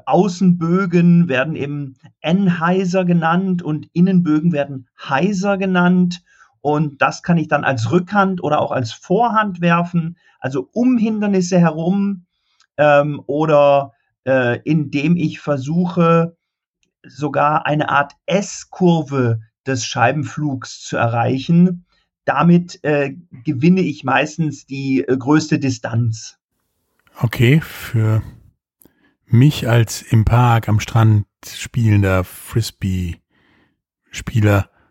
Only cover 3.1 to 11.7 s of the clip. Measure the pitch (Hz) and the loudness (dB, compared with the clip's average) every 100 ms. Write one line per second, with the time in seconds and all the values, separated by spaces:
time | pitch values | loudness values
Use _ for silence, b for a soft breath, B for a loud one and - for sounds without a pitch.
3.1 | 175 160 175 190 180 160 151 - 165 180 | 0 2 0 0 -2 -4 -8 -4 0 2
4.1 | 190 175 151 170 147 139 135 - _ - | 4 2 2 0 0 -4 -8 -16 _ -4
5.1 | 139 180 196 202 196 190 180 175 180 180 | -2 0 0 -2 -2 0 2 4 4 2
6.1 | 175 b b b b 143 151 151 135 139 | -2 b b b b -2 -2 -2 -2 -2
7.1 | - - 170 151 147 139 131 110 170 180 | -2 -2 -2 0 -2 0 -2 -2 -4 -2
8.1 | 208 196 185 151 151 - 127 120 - - | 0 0 -2 -2 -2 -2 -4 -6 -10 -4
9.1 | 185 233 214 214 175 175 170 175 175 160 | 0 0 0 -2 -2 0 0 0 -4 -4
10.1 | 170 b b 131 135 - 208 247 247 226 | -8 b b -6 -6 -6 -2 0 2 0
11.1 | 214 208 190 180 185 165 | 0 0 0 2 2 2